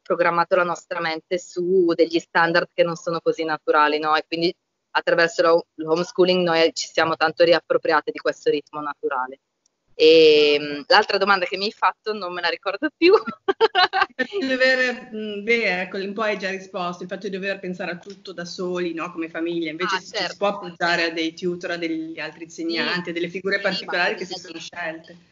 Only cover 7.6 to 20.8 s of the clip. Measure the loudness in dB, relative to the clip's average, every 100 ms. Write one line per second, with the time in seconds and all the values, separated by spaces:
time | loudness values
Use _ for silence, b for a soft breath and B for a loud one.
7.6 | 2 0 2 0 -2 -4 -4 -2 0 -2
8.6 | -4 -10 -10 -8 -6 -6 -6 -12 _ _
9.6 | _ _ _ 4 8 8 8 8 6 2
10.6 | 0 -6 4 4 4 2 2 2 0 -4
11.6 | -6 -2 -2 -2 -6 -8 -8 -4 -4 -2
12.6 | -4 -4 -4 2 4 4 2 -8 -6 0
13.6 | 0 2 2 0 -2 -4 -6 -4 -2 2
14.6 | 2 2 0 -2 -10 -10 -8 -6 -2 0
15.6 | 0 -2 -4 -6 -6 -4 -2 -2 -4 -8
16.6 | -8 -6 -6 -8 -10 -8 -8 -6 -6 -6
17.6 | -8 -8 -8 -10 -14 -18 -14 -12 -10 -8
18.6 | -6 -4 -4 -6 -8 -8 -8 -6 -4 -4
19.6 | -6 -4 -2 -4 -4 -6 -6 -2 -2 -2
20.6 | -8 -2